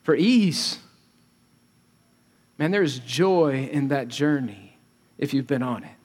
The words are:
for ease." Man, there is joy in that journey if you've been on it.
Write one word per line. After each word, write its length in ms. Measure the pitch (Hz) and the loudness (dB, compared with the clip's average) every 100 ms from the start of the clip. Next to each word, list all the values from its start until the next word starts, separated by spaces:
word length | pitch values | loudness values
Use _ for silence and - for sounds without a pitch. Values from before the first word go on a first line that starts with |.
for 140 | - 139 | 0 2
ease." 640 | 202 247 190 127 - - - _ _ _ _ _ _ _ _ _ _ _ _ _ _ _ _ - | 4 4 4 0 -6 -8 -16 _ _ _ _ _ _ _ _ _ _ _ _ _ _ _ _ -6
Man, 140 | 156 | -2
there 120 | 202 | 0
is 160 | 160 127 | 0 -2
joy 720 | 120 123 190 180 151 135 135 | -6 0 2 4 4 0 -2
in 180 | 147 135 | -2 0
that 200 | 139 120 | -2 -4
journey 720 | 120 147 143 120 101 98 _ _ _ _ - | -2 0 0 -2 -8 -20 _ _ _ _ -8
if 160 | - | -4
you've 120 | 135 131 | -2 -2
been 160 | 131 | -2
on 220 | 127 107 | -2 -6
it. 60 | - - | -10 -20